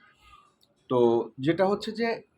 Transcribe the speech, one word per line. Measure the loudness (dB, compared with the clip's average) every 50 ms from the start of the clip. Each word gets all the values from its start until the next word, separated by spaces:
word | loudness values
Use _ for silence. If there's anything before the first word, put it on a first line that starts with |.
| _ _ _ _ _ -20 -20 -20 _ _ _ _ _ _ _ _ _ -2
তো | 2 4 4 4 4 2 -2 -4 -8 -6
যেটা | -2 -2 0 0 0 0
হচ্ছে | 0 -2 -6 -8
যে | -6 -4 -4 -4 -4 -6 -10 _ _